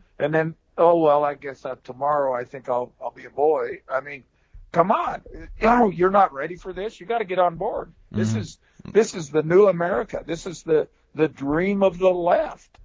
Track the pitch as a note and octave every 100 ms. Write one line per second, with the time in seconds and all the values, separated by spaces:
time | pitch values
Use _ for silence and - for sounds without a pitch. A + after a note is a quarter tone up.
0 | _ _ C#3+ D#3 D#3+ D#3+ _ - E3+ E3+
1 | D#3+ D3 D3 C#3 C#3+ C3 C3+ B2+ - B2
2 | C#3+ D3 C#3 B2 B2 C#3 A#2+ B2 A#2+ _
3 | B2+ - C3 A#2+ D3+ D3 A#2+ - - C3
4 | C#3 C#3+ - _ _ - - E3 F3+ C#4+
5 | - - - - - - G#3+ B3 A3 E3
6 | F#3 G3+ F#3 C#3 D#3 F3+ F#3+ F3+ G#3+ -
7 | F3+ A#3 F#3+ F#3 F3 E3 G3+ - - -
8 | _ G#2+ A2 A2 F#2+ - _ _ - G3+
9 | A3 G3+ D3 D#3 D#3 F3+ G#3 E3+ E3+ G#3+
10 | A3+ - - E3 F#3+ D#3+ - D#3 - _
11 | _ C#3 D#3 - C#3 D3+ F#3 G3+ F#3+ F3
12 | F#3 F3+ F3 A#3+ D#4 - _ _